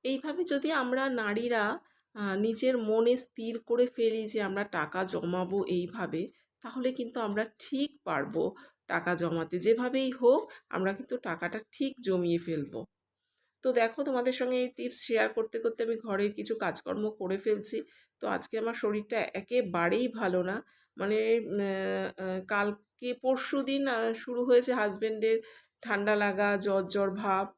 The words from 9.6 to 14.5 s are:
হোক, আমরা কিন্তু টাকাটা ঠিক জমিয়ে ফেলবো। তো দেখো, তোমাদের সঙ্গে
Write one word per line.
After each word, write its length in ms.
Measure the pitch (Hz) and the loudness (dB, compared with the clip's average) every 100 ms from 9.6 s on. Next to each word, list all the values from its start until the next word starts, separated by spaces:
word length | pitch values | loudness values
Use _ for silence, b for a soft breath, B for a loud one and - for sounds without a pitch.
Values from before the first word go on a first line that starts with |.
| 185 226 247 262 262 | 2 2 2 0 0
হোক, 400 | 254 240 285 440 B _ | 4 6 6 2 B _
আমরা 240 | - 190 | -2 -2
কিন্তু 240 | 196 262 247 | -2 -6 -6
টাকাটা 420 | - 165 175 214 - | -4 -4 -4 -6 -10
ঠিক 240 | - 269 254 | -4 -4 -2
জমিয়ে 340 | 214 185 175 170 | -2 0 2 0
ফেলবো। 480 | 170 156 143 113 - _ _ _ _ _ _ _ | 0 -4 -4 -10 -12 _ _ _ _ _ _ _
তো 100 | 262 | 2
দেখো, 300 | 247 226 226 | 4 4 2
তোমাদের 300 | 277 254 247 | 0 2 0
সঙ্গে 240 | 254 254 | 0 0